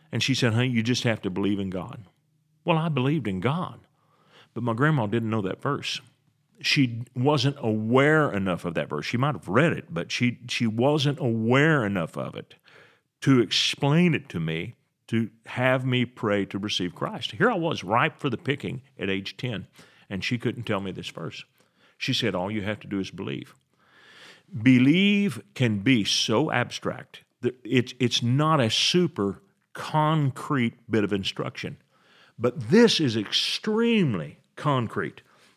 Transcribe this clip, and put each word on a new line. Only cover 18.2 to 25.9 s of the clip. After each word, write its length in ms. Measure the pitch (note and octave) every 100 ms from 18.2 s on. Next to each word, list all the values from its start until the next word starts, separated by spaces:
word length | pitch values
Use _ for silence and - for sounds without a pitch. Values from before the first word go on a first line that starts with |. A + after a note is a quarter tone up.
| C#3+
the 80 | A2+
picking 440 | - - F#2 F2 - -
at 120 | F#2+
age 260 | G2 G2 -
ten, 320 | B2 G2 - - - _ _
and 140 | G2
she 140 | - B2
couldn't 260 | A#2+ A2+
tell 160 | A2+ G2+
me 100 | G2
this 200 | F2 F2
verse. 340 | - E2 - - _ _ _ _ _
She 140 | -
said, 220 | B2 A2+
"All 160 | F2+ F#2
you 120 | G#2+
have 180 | G2 G#2
to 80 | F#2+
do 100 | G2
is 140 | F#2+
believe." 420 | E2+ G2+ C2+ - _ _ _ _ _ - - - - _ D#3
Believe 800 | A#2+ B2 C3 E3+ G3+ G3+ G3+ A#2 -
can 240 | - B2 G#2
be 260 | G2+